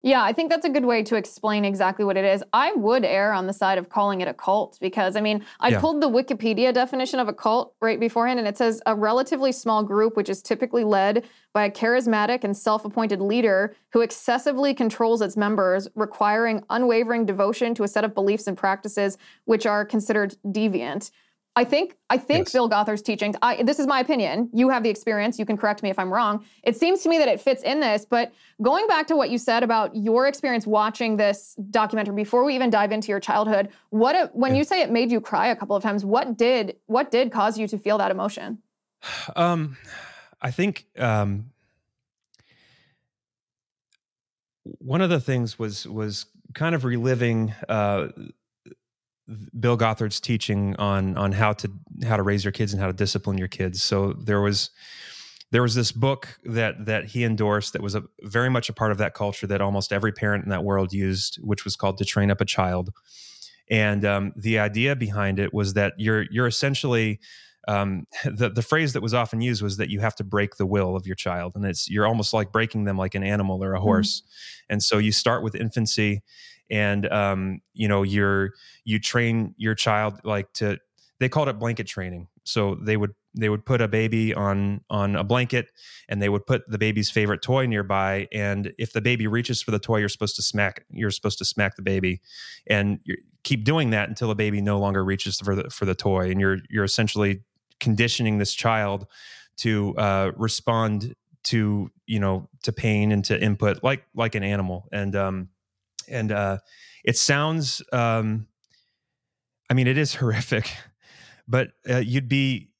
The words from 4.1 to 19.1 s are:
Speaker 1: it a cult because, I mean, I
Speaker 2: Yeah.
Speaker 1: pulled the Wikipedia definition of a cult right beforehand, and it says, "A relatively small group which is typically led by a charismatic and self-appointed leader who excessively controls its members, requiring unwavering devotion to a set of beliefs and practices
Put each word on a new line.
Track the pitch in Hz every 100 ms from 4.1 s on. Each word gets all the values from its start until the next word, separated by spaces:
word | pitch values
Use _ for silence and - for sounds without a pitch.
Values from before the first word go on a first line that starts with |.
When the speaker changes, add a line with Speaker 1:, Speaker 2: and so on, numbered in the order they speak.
| 190
Speaker 1:
it | 180
a |
cult | - - 202 - -
because, | 185 202 190 208
I |
mean, | 214 214 208 -
I | 240
Speaker 2:
Yeah. | 220
Speaker 1:
pulled | 311 302
the | 294
Wikipedia | 233 262 226 220 208 254
definition | 247 247 262 262 269
of | 233
a |
cult | 208 226 226 - _
right | 226 220
beforehand, | 226 233 233 247
and | 214
it | 208
says, | 233 226 -
"A | 214
relatively | 208 240 262 285 269
small | 247 233 214
group | 208 202 220 220
which | 196
is | 196
typically | - 220 247 240
led | 214 196 196 208 233 _ _
by | 208 208
a |
charismatic | 202 226 247 233 220 214 247
and | 214 202
self-appointed | - 220 214 208 220 196
leader | 196 233 226 190 208 - _
who | 233
excessively | 233 - - 247 277 262 277
controls | 269 233 - 226 233
its | 202 202
members, | 208 214 185 185 196
requiring | - 214 - 208 214 233 220 -
unwavering | 233 247 226 233 233 220
devotion | 190 202 220 233 233
to |
a | 202
set | 220
of | 214 208
beliefs | 196 214 208
and | 190
practices | 196 196 214 208 196